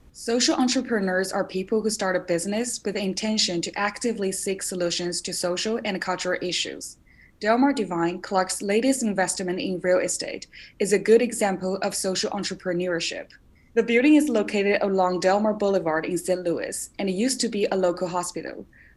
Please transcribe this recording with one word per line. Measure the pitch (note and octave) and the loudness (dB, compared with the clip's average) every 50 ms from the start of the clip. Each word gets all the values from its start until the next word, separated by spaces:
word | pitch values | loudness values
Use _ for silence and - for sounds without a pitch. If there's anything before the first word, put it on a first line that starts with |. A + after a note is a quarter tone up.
| - - | -20 -20
Social | - - - A#3 A#3 B3 B3 D#4+ - | -20 -10 -4 -2 0 2 2 2 4
entrepreneurs | - B3+ B3 - C4+ - A#3+ A#3 G#3 G3 F#3 F#3 F#3 F#3+ F#3+ | 4 2 2 2 0 0 0 0 0 0 2 2 0 0 0
are | F#3 G3+ F3 | -2 -2 -2
people | - - F#3+ F#3+ - A3+ A3 | -2 -4 -6 -2 -2 0 0
who | G#3+ A3 | 0 -2
start | G#3+ - G3+ F#3 F3+ | -2 0 0 0 0
a | F3+ | 0
business | F3+ - E3+ E3 E3+ G3+ G3+ A3 B3 B3 - - - | 0 0 -2 0 0 -2 -2 -2 -2 -4 -6 -6 -6
with | G#3 F#3 | -4 -4
the | G#3 | -2
intention | G3+ F#3+ F#3 - A3 G#3+ A3 G#3 - G3+ F3 E3+ | -2 -2 -2 -2 -2 0 0 0 0 0 0 -2
to | E3 E3+ - | -4 -4 -4
actively | G3 G3+ G#3 G#3 - - A#3+ G#3 G3 G3 F#3+ | -2 -2 -2 -2 -2 -2 -2 -2 -2 -2 -4
seek | F#3+ - - G3 F#3+ G3 | -4 -4 -4 -4 -4 -4
solutions | - - F#3+ F3+ F3 E3+ E3+ - F3 F3 F3 - | -6 -6 -4 -2 -2 -2 -2 -2 -2 -4 -4 -4
to | - F#3 | -6 -6
social | E3+ - - F3 F3+ F3+ - A3 A3+ A#3+ - | -4 -4 -2 -2 -2 -2 -2 -2 -2 -2 -2
and | G#3+ F#3+ E3+ | -4 -4 -4
cultural | - F#3 F3+ F3 - F3+ F3+ - | -2 -4 -4 -2 -2 -2 -2 -2
issues. | - F3+ E3 - - - - - - - - - _ _ - - - - _ _ | -2 -4 -4 -4 -4 -6 -8 -10 -12 -14 -16 -18 _ _ -20 -20 -20 -20 _ _
Delmar | G#3 G#3+ A3+ B3 C4+ C#4+ | 2 2 4 6 4 4
Divine, | C#4 - G3+ E3+ F3 E3+ E3+ F3 F3+ F#3 | 4 2 -2 -2 0 0 0 0 -2 -4
Clark's | - - G3+ F#3 F#3 F#3 - - | -6 0 0 0 2 0 -2 -4
latest | G#3 G3 G3+ A3+ B3 C4+ C4+ C4 | -2 0 2 2 4 2 2 2
investment | A#3+ G#3+ F#3+ F#3+ F#3 F3 - - F#3 F3+ F3+ F#3+ | 0 0 0 0 0 0 -2 -2 -4 -4 -4 -2
in | - G3 F#3 E3+ | -2 -4 -4 -2
real | F#3 F3+ F#3 - | 2 2 2 2
estate, | - - - - - - - - - - - - - - - - | 2 0 -2 -4 -6 -8 -10 -10 -12 -16 -20 -20 -20 -12 -6 -4
is | G#3 F3 | 0 2
a | G3+ G3 | 2 2
good | G3+ G#3+ A3 A#3 | 6 6 6 6
example | B3 G#3+ - - G#3+ G3 F#3 - F#3 F#3 F#3+ F#3+ | 6 2 0 0 0 0 0 -2 -2 -4 -4 -2
of | G#3 G3 - | -4 -4 -4
social | - - F#3+ F#3 - - - | -4 -4 -2 -2 -2 -2 -4
entrepreneurship. | - - E3+ - F#3 - - F#3 F3 F3 F3+ F3+ E3+ E3 E3+ - - - - - - - _ - - _ _ _ - | -4 -4 -6 -6 -8 -6 -4 -4 -2 -2 0 -2 -2 -2 -2 -4 -6 -8 -12 -14 -18 -20 _ -20 -20 _ _ _ 0
The | A3+ | 0
building | - A3+ A#3 A#3+ B3+ D4+ D4+ | 2 4 4 6 8 8 8
is | C#4+ D4 D4 | 8 6 4
located | A3+ G#3+ G#3 G#3 G#3+ G3+ G3 G3+ G#3 - | 2 2 0 0 0 0 2 2 2 2
along | - G3 F#3+ F#3+ F#3 F#3 F#3 F3 | 2 2 2 4 4 2 2 2
Delmar | F#3 F#3 G3 G#3 G#3+ G#3+ | 4 4 4 4 4 2
Boulevard | G#3 G#3+ G#3 G3 G3 F#3 E3 D#3+ D#3 D#3+ - | 0 2 2 2 2 2 2 0 0 0 0
in | - F3+ | -2 -4
Saint | E3 - F#3 F3+ F3+ F3 | -2 0 0 -2 0 0
Louis, | F3 D#3+ A2+ - - - - - - _ | -2 -2 -2 -4 -6 -6 -8 -10 -8 _
and | - G3+ F#3+ | -4 -2 -2
it | F#3 | 0
used | F#3+ A#3+ C4+ - - | 0 0 0 0 0
to | A#3+ A3 | -2 -2
be | - G3+ G3+ | 0 0 0
a | - G3 | 0 2
local | F#3+ F#3 F3 F3 - F#3 | 2 2 2 0 0 -4
hospital. | E3+ F3+ F3+ F3 - - E3 - - - - - - - - - - _ | -4 -2 -4 -4 -4 -6 -10 -10 -10 -12 -14 -16 -18 -20 -20 -20 -20 _